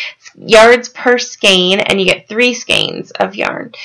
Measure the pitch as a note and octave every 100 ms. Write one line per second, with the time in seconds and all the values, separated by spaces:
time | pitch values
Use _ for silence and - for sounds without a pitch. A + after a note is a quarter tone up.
0 | - - - - F3 G#3+ A3+ A#3+ A#3+ -
1 | B3+ B3 - - G#3 F#3+ F3+ G3 - G3
2 | F3+ - - G#3+ B3 A#3 - - - -
3 | - - F#3+ G3+ - - - -